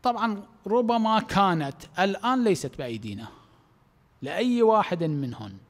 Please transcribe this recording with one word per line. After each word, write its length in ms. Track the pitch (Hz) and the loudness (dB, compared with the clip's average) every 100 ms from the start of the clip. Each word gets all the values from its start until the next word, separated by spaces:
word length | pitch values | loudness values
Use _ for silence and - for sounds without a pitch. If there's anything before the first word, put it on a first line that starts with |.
طبعًا 400 | 247 233 226 202 202 _ - | -2 0 -2 -2 -8 _ -2
ربما 540 | 226 233 233 220 220 | 0 2 2 4 2
كانت 560 | 214 190 196 165 139 - - - | 2 2 4 2 -2 -8 -12 -2
الآن 460 | 196 190 240 262 | 0 0 0 2
ليست 340 | 233 180 139 - | 2 0 -2 -8
بأيدينا 500 | 131 113 107 101 110 - _ _ _ _ _ _ _ _ | -8 -8 -8 -10 -12 -18 _ _ _ _ _ _ _ _
لأي 400 | 127 165 247 240 | -8 -2 0 4
واحد 420 | 220 214 196 175 | 4 4 2 -2
منهن 520 | 170 147 135 110 104 95 - | -2 -2 -4 -8 -14 -16 -20